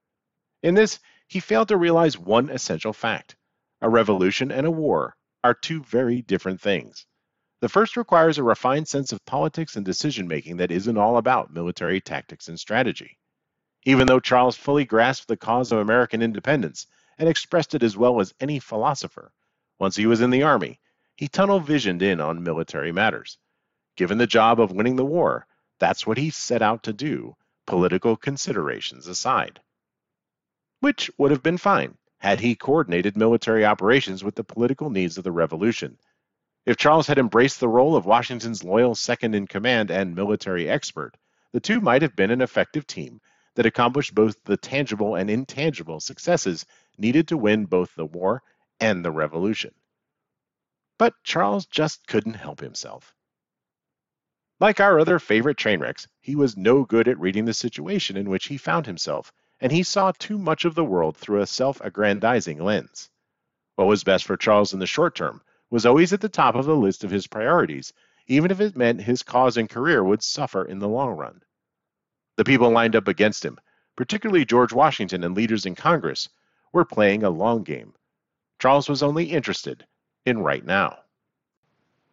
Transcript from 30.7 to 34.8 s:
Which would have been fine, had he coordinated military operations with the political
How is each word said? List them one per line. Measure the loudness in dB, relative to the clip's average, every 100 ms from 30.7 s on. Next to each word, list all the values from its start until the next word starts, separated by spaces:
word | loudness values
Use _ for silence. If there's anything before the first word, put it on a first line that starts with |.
| _
Which | -2 -2 -4 0
would | 2
have | 2
been | 0 0
fine, | 2 0 0 -10 _ _
had | -2 0
he | 0
coordinated | -2 0 0 2 0 0 0
military | 2 2 2 2 2
operations | 2 4 2 2 -6
with | -8 -8
the |
political | -8 -2 -2 -2